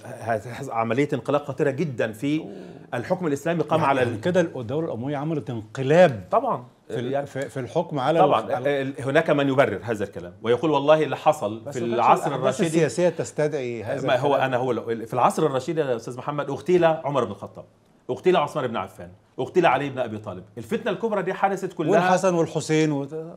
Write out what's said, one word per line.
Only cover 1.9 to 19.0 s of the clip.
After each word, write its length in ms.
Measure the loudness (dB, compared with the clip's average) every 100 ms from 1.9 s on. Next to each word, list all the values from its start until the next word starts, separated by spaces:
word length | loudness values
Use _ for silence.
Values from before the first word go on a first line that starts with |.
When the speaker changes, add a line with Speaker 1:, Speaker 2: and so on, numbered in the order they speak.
| -2 -4
Speaker 1:
في 280 | -4 -4 -4
Speaker 2:
أوه. 120 | -6 -14 -16 -18 -10
Speaker 1:
الحكم 340 | -6 -4 -2 -2
الإسلامي 340 | -2 -2 -2
قام 160 | 0 2
Speaker 2:
يعني، 100 | 2
Speaker 1:
على 120 | 2
Speaker 2:
يعني 140 | 0 0
Speaker 1:
ال- 60 |
Speaker 2:
كده 200 | 0 2
الدولة 440 | 0 -2 -6 -4 -4
الأموية 320 | -4 -4 -4
عملت 320 | -4 -4 -4
انقلاب 720 | -8 -8 -4 4 8 6 4 0
Speaker 1:
طبعًا. 340 | 0 2 -4 -8 _ -8
Speaker 2:
في 120 | -6
ال-، 120 | -4
Speaker 1:
يعني 140 | -4 -4
Speaker 2:
في، 240 | -8 -6
في 100 | -8
الحكم 400 | -4 -4 -2 -2
على 200 | 2 4
Speaker 1:
طبعًا. 220 | 4 4 0
Speaker 2:
ال-، 40 |
على 300 | -2 0 0
Speaker 1:
ال-، 120 | -2 -6
هناك 280 | 0 2 4
من 200 | 2 4
يبرر 300 | 4 4 2
هذا 200 | -4 -4
الكلام 300 | -4 -8 -14 -4
ويقول: 280 | 0 2 2
"والله 320 | 2 4 4
اللي 140 | 4 0
حصل 420 | 2 2 -2 -6
Speaker 2:
بس 140 | -8
Speaker 1:
في 60 | -6
Speaker 2:
ما 60 | -2
كانش 80 | 2
Speaker 1:
العصر 320 | 4 4 2
Speaker 2:
الأحداث 120 | -2
Speaker 1:
الرشيدي". 240 | -2 0 0
Speaker 2:
السياسية 420 | 2 2 2 0
تستدعي 760 | 0 -4 -2 -2 -2 -6 -6
هذا 240 | -6 -2 0
Speaker 1:
ما 80 | 2
هو 100 | 2
Speaker 2:
الكلام. 140 | 2 2
Speaker 1:
أنا 100 | 0
هو 140 | 0
لو-، 340 | -2 -2 -6 -4
في 80 |
العصر 320 | 2 2 2 0
الرشيدي 360 | 0 -4 -2
يا 140 | -2 -2
أستاذ 220 | -6 -10
محمد 320 | -8 -6 -6
اغتيل 360 | -4 2 4 4
عمر 400 | 2 0 0 0
بن 60 |
الخطاب، 340 | -4 -14 -16 -20 _ _ _ -10
اغتيل 260 | -2 2 4
عثمان 300 | 2 -2 -4
بن 100 | -4
عفان، 320 | -6 -10